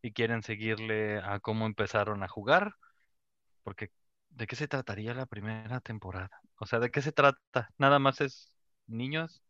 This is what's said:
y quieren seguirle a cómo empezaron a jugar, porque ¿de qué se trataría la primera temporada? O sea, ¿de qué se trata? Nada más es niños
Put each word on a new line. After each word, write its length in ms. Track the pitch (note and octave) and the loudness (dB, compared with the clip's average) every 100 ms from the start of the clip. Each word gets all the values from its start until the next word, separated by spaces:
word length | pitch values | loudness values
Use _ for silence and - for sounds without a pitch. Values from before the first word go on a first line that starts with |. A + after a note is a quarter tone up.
y 120 | A#2+ | -8
quieren 300 | - A#2 A#2 | -2 0 0
seguirle 760 | G#2+ G#2+ A2 G#2+ A2 A2 G#2+ G#2 | -4 -6 -4 -4 -2 -2 0 -2
a 220 | G2 G2+ | -4 -4
cómo 240 | - A2 A2 | -2 -2 -2
empezaron 580 | G#2 G#2 A2 G#2 G#2 | -2 0 0 0 -2
a 60 | G2 | -6
jugar, 460 | - G#2 D#3+ G3+ - _ _ _ _ _ _ _ _ | -6 4 4 4 -8 _ _ _ _ _ _ _ _
porque 280 | - G2 G#2+ _ _ _ _ | -14 -10 -12 _ _ _ _
¿de 180 | C3 A2 | -10 -8
qué 80 | B2 | -6
se 140 | D3 | -4
trataría 440 | C#3 A#2 G2+ A2 | -4 -4 -8 -6
la 120 | A#2+ C3 | -6 -8
primera 560 | G#2+ G#2 A2 A2 B2 | -8 -8 -8 -6 -8
temporada? 600 | - A2 F#2 F#2 G2 - _ _ | -6 -10 -8 -8 -10 -14 _ _
O 80 | G#2 | -2
sea, 140 | A#2 | 0
¿de 100 | A#2 | 2
qué 120 | - | 0
se 100 | C#3+ | 0
trata? 580 | D3+ C#3+ C#3 _ - A2+ _ | 6 6 6 _ -4 -4 _
Nada 220 | C#3 C#3+ | 6 8
más 220 | C3+ C3 | 6 2
es 320 | C#3 - - _ _ _ - | -4 -4 -20 _ _ _ -12
niños 540 | A2+ B2+ D#3 E3 - _ | -8 -4 -4 -6 -10 _